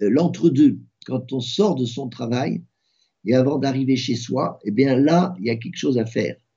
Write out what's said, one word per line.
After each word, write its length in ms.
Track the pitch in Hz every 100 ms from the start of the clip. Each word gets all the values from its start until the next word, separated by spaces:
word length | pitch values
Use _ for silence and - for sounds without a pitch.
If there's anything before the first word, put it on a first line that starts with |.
euh, 80 | 104
l'entre-deux. 680 | 135 175 - 170 135 208 95 - _ -
Quand 280 | 127 -
on 60 | 135
sort 360 | 117 - 208 135
de 100 | 120
son 240 | 135 127
travail 540 | 107 117 120 147 - - _ _ _ _ _ 98
et 100 | 127
avant 220 | 131 143
d'arriver 380 | 135 131 131 127
chez 200 | - 117
soi, 420 | - 127 165 -
eh 80 | 104
bien 260 | 104 139 131
là, 380 | 147 170 180 90
il 60 | 110
y 40 |
a 60 | 113
quelque 220 | - -
chose 200 | 147 123
à 80 | 113
faire. 300 | 117 80 - _